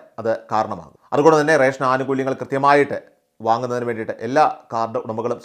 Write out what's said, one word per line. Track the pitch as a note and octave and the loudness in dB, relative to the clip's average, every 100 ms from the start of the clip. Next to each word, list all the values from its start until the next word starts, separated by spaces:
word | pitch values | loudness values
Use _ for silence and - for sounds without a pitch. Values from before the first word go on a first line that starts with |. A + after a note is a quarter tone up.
| - - | -10 -8
അത് | A2+ A2 - | -4 -4 -4
കാരണമാകും. | A2 G#2+ F#2+ D2 _ - | -4 -4 -6 -14 _ -4
അതുകൊണ്ട് | B2+ D#3 D#3 | 2 4 4
തന്നെ | D3 D#3 | 4 4
റേഷൻ | C3 C3+ C3+ | 4 2 0
ആനുകൂല്യങ്ങൾ | C3 B2+ C3+ C3+ C3 | 0 -2 -2 -2 -4
കൃത്യമായിട്ട് | B2 C3+ C#3 C#3+ C#3+ F#2+ - _ _ - A2 | -4 0 4 4 4 -4 -12 _ _ -6 -2
വാങ്ങുന്നതിന് | A#2 B2 B2 A#2+ | 0 -2 -4 -4
വേണ്ടിയിട്ട് | A2 G#2+ G2+ A2+ | -6 -6 -8 -2
എല്ലാ | C#3 D3 - - | 0 0 -2 -8
കാർഡ് | A#2 A2+ B2 A#2+ | -6 -4 -6 -6
ഉടമകളും | A2 A#2 A#2 | -6 -4 -6